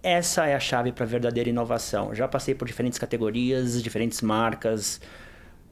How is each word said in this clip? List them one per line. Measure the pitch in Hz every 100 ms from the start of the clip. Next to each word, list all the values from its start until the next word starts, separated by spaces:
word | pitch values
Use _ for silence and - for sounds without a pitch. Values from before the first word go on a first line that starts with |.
essa | 185 175 170 - 156
é |
a | 135
chave | - 123 120
pra | 123 113
verdadeira | 120 120 117 120
inovação. | 120 117 117 - 104 101
Já | 104 135
passei | 135 -
por | 131 117
diferentes | 113 123 -
categorias, | 120 117 110 117 123 131 123 120
diferentes | 113 107 117 -
marcas. | 110 110 113 113 113 110 - - - - - - - - -